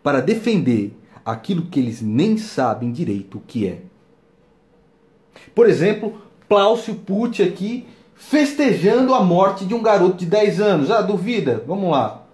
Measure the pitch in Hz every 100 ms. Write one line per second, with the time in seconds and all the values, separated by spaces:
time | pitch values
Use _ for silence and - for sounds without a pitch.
0 | 147 139 143 226 240 202 127 113 101 -
1 | _ - 113 113 - 180 170 143 120 117
2 | 110 113 208 214 - - 123 110 120 120
3 | 139 101 - 110 - 120 95 85 - _
4 | _ _ _ _ _ _ _ _ _ _
5 | _ _ _ - - - 233 160 180 214
6 | 220 - - _ _ 202 202 233 - 196
7 | - 196 233 - 180 170 202 247 - -
8 | _ _ - 294 285 - 269 170 185 247
9 | 262 262 185 170 196 190 185 233 220 202
10 | 180 180 170 208 208 170 208 170 139 220
11 | 190 202 190 233 139 110 131 196 185 143
12 | 110 - -